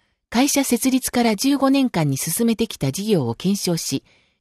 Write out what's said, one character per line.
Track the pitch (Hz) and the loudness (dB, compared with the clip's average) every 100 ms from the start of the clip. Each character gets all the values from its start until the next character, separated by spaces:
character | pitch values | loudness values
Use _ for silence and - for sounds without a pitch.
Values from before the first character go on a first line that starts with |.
| _ _ _ | _ _ _
会 | 226 277 | 0 2
社 | - | 2
設 | 269 240 262 | 0 0 2
立 | 254 - | 0 0
か | - | 0
ら | 226 208 | 2 2
十 | 269 285 | 0 2
五 | 269 | 2
年 | 277 262 | 2 2
間 | 180 151 | 0 0
に | 135 | 0
進 | - - 233 | -4 -2 0
め | 226 | 0
て | 233 | -2
き | - | -2
た | 139 | -4
事 | 139 208 | -4 0
業 | 196 120 | 0 0
を | 113 | -2
検 | 175 202 | -2 -2
証 | - 165 | -2 -4
し、 | - 135 - _ _ _ | -2 -6 -8 _ _ _